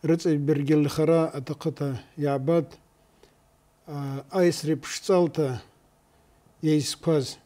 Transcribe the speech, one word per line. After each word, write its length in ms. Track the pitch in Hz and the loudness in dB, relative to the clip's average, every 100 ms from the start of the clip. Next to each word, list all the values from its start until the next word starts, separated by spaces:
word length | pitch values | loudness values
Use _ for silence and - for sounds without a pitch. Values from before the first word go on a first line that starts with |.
рыцай 340 | 156 165 170 151 | 2 0 2 0
бергел 520 | 143 147 143 151 147 | 0 0 2 2 2
хара 420 | 147 156 165 160 | 0 2 2 2
атақата 680 | 147 127 151 160 143 143 127 - - | -4 -10 -6 -6 -4 -6 -6 -10 -4
ябад, 600 | 143 139 135 170 156 - _ _ _ _ _ _ _ _ _ _ - | -2 -2 2 0 0 -10 _ _ _ _ _ _ _ _ _ _ -12
э, 360 | 147 139 135 - | -8 -6 -8 -6
айс 340 | 196 175 160 | 2 2 2
репшцалта 960 | 151 156 - - - 185 175 - 147 120 - _ _ _ _ _ _ _ _ _ | -2 -4 -4 -12 2 2 2 0 -2 -2 -10 _ _ _ _ _ _ _ _ _
ейскваз. 800 | 156 151 135 - - 156 127 - | 0 0 0 -6 0 0 0 -10